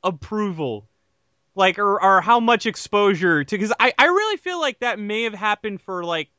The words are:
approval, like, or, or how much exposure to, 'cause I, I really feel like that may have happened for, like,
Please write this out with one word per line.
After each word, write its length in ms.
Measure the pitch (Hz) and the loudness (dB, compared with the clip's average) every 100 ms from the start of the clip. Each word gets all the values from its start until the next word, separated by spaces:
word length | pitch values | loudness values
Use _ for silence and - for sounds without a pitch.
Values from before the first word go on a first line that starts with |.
approval, 840 | 185 165 - 214 208 165 143 107 104 _ _ _ _ _ _ - | -4 -4 -6 -4 -4 -4 -6 -6 -12 _ _ _ _ _ _ 0
like, 220 | 190 185 | 2 2
or, 220 | 202 202 | 0 2
or 200 | 190 190 | 4 4
how 180 | 175 240 | 6 4
much 260 | 233 233 233 | 4 2 0
exposure 760 | - - 208 202 180 180 156 | -6 -4 2 2 2 2 0
to, 160 | 139 208 | 0 -4
'cause 140 | 214 226 | -2 2
I, 120 | 240 - | 0 2
I 60 | 294 | 0
really 300 | 370 427 403 | 2 0 -4
feel 240 | 359 359 | -6 -4
like 200 | 302 240 | -4 -4
that 180 | 247 214 | -6 -4
may 220 | 208 214 | -6 -4
have 100 | 226 | -6
happened 460 | 208 214 208 214 190 | -4 -4 -4 -6 -10
for, 240 | - 185 | -10 -8
like, 240 | 170 165 156 | -4 -6 -6